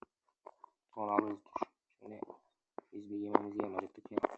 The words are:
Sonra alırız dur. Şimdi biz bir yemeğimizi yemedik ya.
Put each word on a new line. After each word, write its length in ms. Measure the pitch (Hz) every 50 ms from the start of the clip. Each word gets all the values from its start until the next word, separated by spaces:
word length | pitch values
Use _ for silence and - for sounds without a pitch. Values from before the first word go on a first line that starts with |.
| - _ _ _ _ _ _ _ _ - - _ - - _ _ _ _ -
Sonra 180 | 110 107 104
alırız 280 | 104 104 107 107 104 101 _
dur. 220 | - - - - - _ _ _ _ _ _
Şimdi 220 | 110 107 107 107 - - - - _ _ _ _ _ _ _ - - _ -
biz 160 | 101 104 101
bir 60 | 101
yemeğimizi 480 | 104 104 104 104 104 104 101 101 104 107
yemedik 480 | 101 95 95 98 95 - - - -
ya. 60 | 107 101 - - -